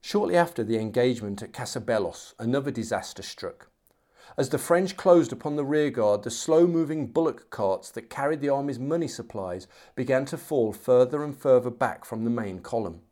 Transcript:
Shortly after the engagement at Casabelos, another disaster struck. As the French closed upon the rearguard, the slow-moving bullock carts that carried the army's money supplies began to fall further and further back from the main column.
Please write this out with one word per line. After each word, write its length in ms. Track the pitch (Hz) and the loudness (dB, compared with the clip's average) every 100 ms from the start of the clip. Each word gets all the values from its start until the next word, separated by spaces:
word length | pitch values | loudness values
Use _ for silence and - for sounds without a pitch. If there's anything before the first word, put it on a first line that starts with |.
Shortly 340 | - 208 190 175 | -2 -2 2 2
after 280 | 165 - | 2 -2
the 140 | 110 113 | -2 -2
engagement 640 | 110 123 123 117 104 101 | 0 2 2 0 -6 -8
at 120 | 110 | -10
Casabelos, 800 | - 123 123 107 110 90 - - - | -12 -8 -8 -2 0 -2 -6 -20 -6
another 320 | 113 139 139 | -2 0 -2
disaster 540 | 131 110 104 - - | -6 -4 -4 -6 -14
struck. 460 | 95 - 92 - - _ _ _ _ _ - - | -14 -10 -12 -12 -20 _ _ _ _ _ -12 -4
As 80 | 135 | -2
the 100 | 143 | -2
French 380 | - 170 185 - | 2 2 2 0
closed 380 | 190 175 143 | 8 8 6
upon 240 | 117 156 147 | -4 -6 -4
the 80 | 139 | 0
rearguard, 580 | 151 147 123 107 104 | 0 0 2 2 2
the 80 | 117 | -2
slow-moving 760 | - - 156 175 165 156 156 127 | -8 2 6 6 4 -2 -4 -2
bullock 420 | 127 160 - _ | 0 0 -2 _
carts 420 | - 98 92 - | -2 0 0 -4
that 180 | - - | -14 -12
carried 300 | - 143 156 | -4 -2 0
the 80 | 143 | 0
army's 320 | 139 143 117 | 0 -2 -4
money 300 | 135 170 156 | -2 -2 -2
supplies 580 | - 113 107 95 90 - - - - | -6 -10 -8 -6 -8 -12 -20 -14 -6
began 280 | 127 131 139 | 0 0 0
to 100 | 165 | -8
fall 340 | - 147 110 | -2 0 0
further 540 | 101 - 123 127 143 147 | -2 4 4 4 0 -6
and 120 | 135 | -4
further 320 | 143 127 123 | 4 4 4
back 360 | 120 123 - - | -2 -2 -2 -10
from 180 | 113 | -4
the 60 | 113 | -2
main 300 | 117 107 92 | -2 -4 -8
column. 420 | - 117 98 82 _ | -4 -4 -4 -8 _